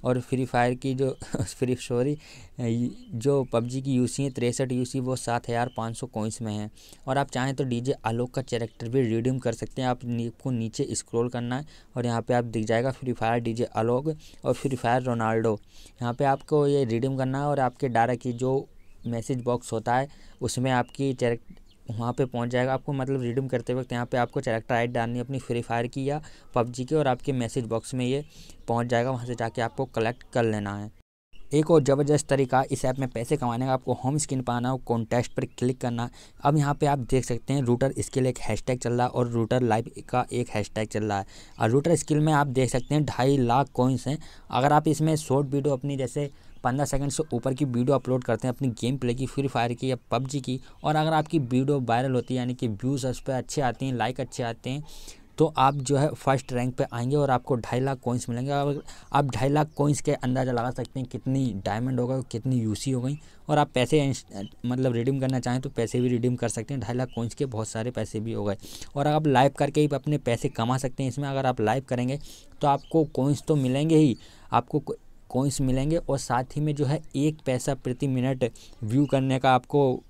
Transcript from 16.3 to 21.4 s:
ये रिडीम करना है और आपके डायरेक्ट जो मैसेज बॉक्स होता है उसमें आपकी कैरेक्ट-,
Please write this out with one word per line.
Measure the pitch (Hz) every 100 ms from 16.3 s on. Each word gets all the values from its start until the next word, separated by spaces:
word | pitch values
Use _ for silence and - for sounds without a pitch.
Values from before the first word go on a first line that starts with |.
| 139 - 151 143
ये | 143 131
रिडीम | 117 135 135
करना | 131 135
है | 147
और | 139
आपके | 127 - 135
डायरेक्ट | 117 120 123 127
जो | 117 127 135 - - - - 120
मैसेज | 117 110 131
बॉक्स | 117 120 -
होता | 113 117 123
है | 139 - - -
उसमें | 127 - 127
आपकी | 127 123 - 135
कैरेक्ट-, | 127 120 117